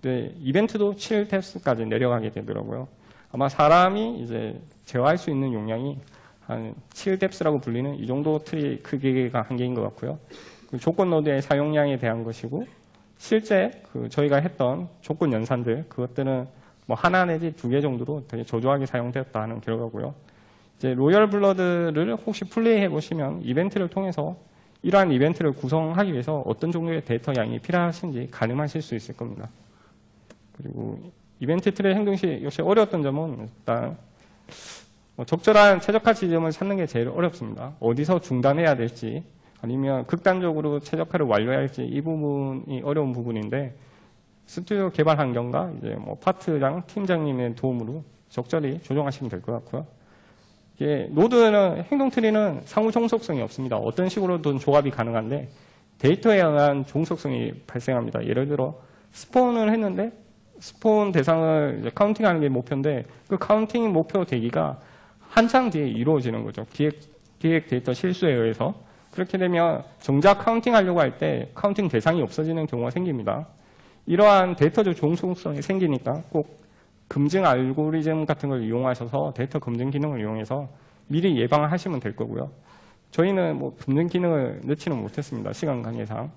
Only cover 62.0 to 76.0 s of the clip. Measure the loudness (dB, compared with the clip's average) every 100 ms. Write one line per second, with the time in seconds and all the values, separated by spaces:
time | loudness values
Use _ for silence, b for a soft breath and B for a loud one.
62 | 2 4 2 4 2 0 -2 -2 0 -2
63 | -6 B B -4 2 2 2 0 2 2
64 | 0 -2 -2 -2 -2 0 -2 -4 B B
65 | B B B 2 4 4 2 0 -2 0
66 | 2 2 2 -4 -6 -8 -12 -2 -2 -2
67 | -16 -20 _ _ 0 0 0 -4 -2 -2
68 | -2 0 2 2 0 0 -4 -4 B B
69 | B -8 -4 0 0 2 2 0 -6 -14
70 | 0 4 6 6 4 2 4 4 4 2
71 | 2 0 -2 -2 -6 -2 -2 0 0 2
72 | 2 2 0 -2 -2 -2 -4 -4 -4 -2
73 | -4 -2 -2 -4 -6 -18 b b b b
74 | -2 6 8 8 4 4 2 4 0 0
75 | 0 0 -4 -6 -6 -8 -4 0 0 0